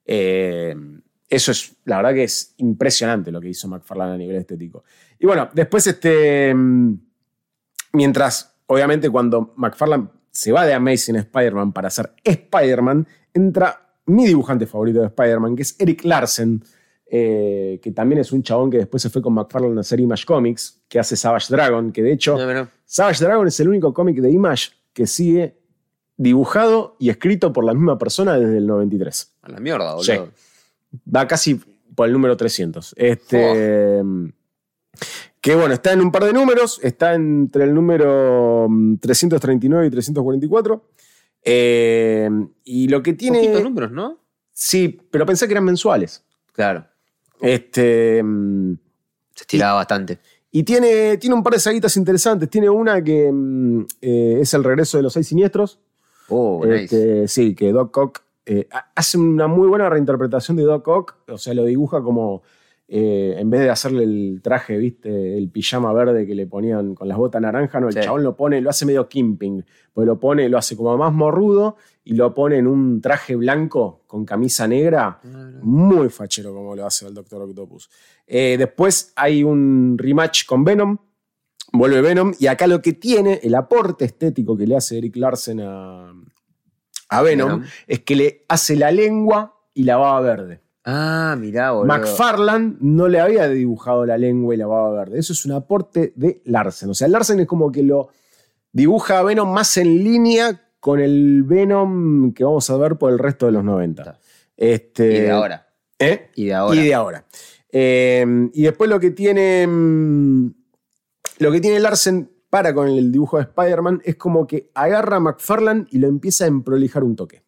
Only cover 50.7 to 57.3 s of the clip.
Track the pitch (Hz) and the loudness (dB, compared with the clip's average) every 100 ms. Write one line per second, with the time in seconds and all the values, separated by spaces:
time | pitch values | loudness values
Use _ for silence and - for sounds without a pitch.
50.7 | 240 240 220 214 208 247 240 240 233 214 | 2 4 4 2 0 0 0 2 0 0
51.7 | 226 214 196 180 185 226 202 156 214 202 | 0 0 0 2 2 2 0 0 2 2
52.7 | 214 220 190 156 151 147 139 135 131 123 | 2 2 0 2 2 2 0 -2 -2 0
53.7 | 117 - - 127 120 117 117 139 151 127 | 0 -4 -8 -2 0 2 2 0 0 0
54.7 | 135 156 151 131 165 - 165 196 196 202 | 0 0 0 -2 -2 -2 0 0 0 -4
55.7 | _ _ _ _ _ - 123 113 85 113 | _ _ _ _ _ -4 -2 0 0 0
56.7 | 110 92 113 110 104 104 | 0 0 0 2 0 0